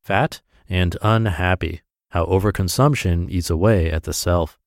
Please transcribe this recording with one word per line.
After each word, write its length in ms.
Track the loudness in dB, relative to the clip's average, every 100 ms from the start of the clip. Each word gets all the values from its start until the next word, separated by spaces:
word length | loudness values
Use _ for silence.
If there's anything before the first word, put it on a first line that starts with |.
Fat 380 | -2 0 0 -4 _ _ _
and 300 | 0 0 0
Unhappy, 800 | 0 2 0 0 0 0 -2 -8 _ _ _
How 160 | -4 0
Overconsumption 1040 | 2 0 -2 -2 2 2 2 0 -2 -2
Eats 220 | -4 -2
Away 400 | 0 2 2 2
at 120 | -2
the 100 | -4
Self 440 | -6 0 0 -2 _